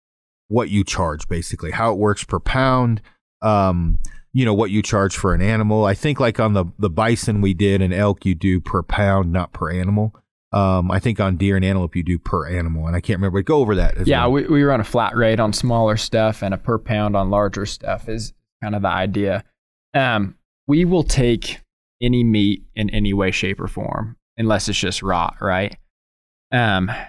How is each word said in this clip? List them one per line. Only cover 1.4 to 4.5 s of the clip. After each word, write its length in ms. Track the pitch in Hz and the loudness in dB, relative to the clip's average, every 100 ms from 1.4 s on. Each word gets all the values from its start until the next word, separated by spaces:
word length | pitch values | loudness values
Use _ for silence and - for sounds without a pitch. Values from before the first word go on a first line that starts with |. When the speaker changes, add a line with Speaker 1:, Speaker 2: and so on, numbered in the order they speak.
| - - 82 | -6 -10 -8
Speaker 1:
how 200 | 78 113 | -4 -2
it 40 | 98 | 0
works 260 | 104 101 - | 0 0 -4
per 140 | 92 | -4
pound, 640 | - 131 131 127 123 110 - _ _ _ | -2 0 2 2 2 0 -4 _ _ _
um, 560 | 110 104 95 87 85 - - - - | 0 2 2 2 2 2 0 -6 -4
you 100 | 131 | 0
know, 100 | 120 | 2